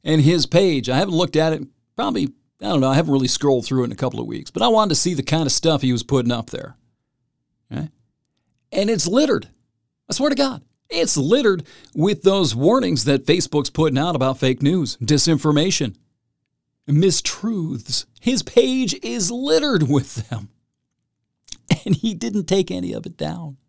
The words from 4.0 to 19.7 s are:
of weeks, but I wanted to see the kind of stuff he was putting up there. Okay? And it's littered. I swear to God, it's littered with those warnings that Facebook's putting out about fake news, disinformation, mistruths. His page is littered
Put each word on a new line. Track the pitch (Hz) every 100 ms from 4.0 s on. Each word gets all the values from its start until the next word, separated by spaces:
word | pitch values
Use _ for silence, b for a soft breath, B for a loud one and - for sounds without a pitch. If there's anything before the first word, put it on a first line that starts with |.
| 131 120
of | 113
weeks, | - -
but | -
I | 240
wanted | 220 208
to | 156
see | -
the | 156
kind | - 160 147
of |
stuff | - 160 147
he | 131
was | 120
putting | - 135 120
up | 120 120
there. | - - - _ _ _ _ _ _ _ _ _
Okay? | - 156 _ _ _ _ _ _ _ _
And | 185 202
it's | 220 175
littered. | 233 294 196 - _ _ _ _ _ _
I |
swear | - 285
to | 269
God, | 277 240 _ _ _
it's | - 165 147
littered | 135 254 233 185 - B B -
with | 185 208
those | 196 196 156 110
warnings | 151 254 208 147 110
that | 139 -
Facebook's | 175 - 151 131
putting | - 160 135
out | 165 156
about | 131 131
fake | 131 131
news, | 143 185 135 -
disinformation, | 117 147 165 151 156 147 180 - 127 - _ _ _ _ _ _ _ _ -
mistruths. | 147 190 - - - 220 214 160 123 - - - _
His | - 254
page | - - 262 262 247 -
is | 226 240 180
littered | 240 277 311 294